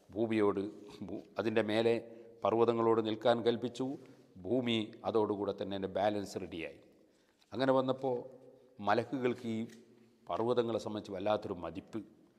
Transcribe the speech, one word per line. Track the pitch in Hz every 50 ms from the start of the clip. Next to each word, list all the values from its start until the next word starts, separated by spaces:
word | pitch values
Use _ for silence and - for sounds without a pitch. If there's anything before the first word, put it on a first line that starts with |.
| _ -
ഭൂമിയോട്, | 90 98 117 113 113 110 104 101 98 98 98 107 - - - - - - 104
ഭൂ-, | 90 95 107 - - - -
അതിൻ്റെ | 101 113 110 113
മേലെ | 110 104 107 110 113 117 117 117 - - - - - - - - -
പർവ്വതങ്ങളോട് | 101 104 113 117 113 117 117 113 113 113 110 110
നിൽക്കാൻ | 110 107 107 107 123 120 117
കൽപ്പിച്ചു. | 107 117 120 110 117 123 113 - 131 131 143 - - - - - - _ - 95
ഭൂമി | 90 92 117 131 123 120 117 113 107 - - - -
അതോടുകൂടെ | 95 104 113 107 104 104 98 101 98 98 -
തന്നെ | 104 95 98 98
അതിൻ്റെ | 95 92
ബാലൻസ് | 92 95 95 107 104 104 98 95 -
റെഡിയായി. | 107 95 82 87 85 80 73 71 - - - _ _ _ _ _ _ _ _ _ _ _ - -
അങ്ങനെ | 107 135 135 131
വന്നപ്പോൾ | 131 131 131 127 127 - 135 127 120 - - - - - - - - - - _ -
മലക്കുകൾക്ക് | 104 104 104 117 113 - - 135 123 123 120 120 - 117
ഈ | 113 110 113 117 - - - - - - - _ _ _ _ -
പർവ്വതങ്ങളെ | 87 87 110 117 123 120 117 117 113 104
സംബന്ധിച്ച് | - 113 107 107 101 -
വല്ലാത്തൊരു | 101 92 95 104 107 104 - - 101
മതിപ്പ്. | 85 85 82 82 95 - - - 113 101 - - _ _ _ _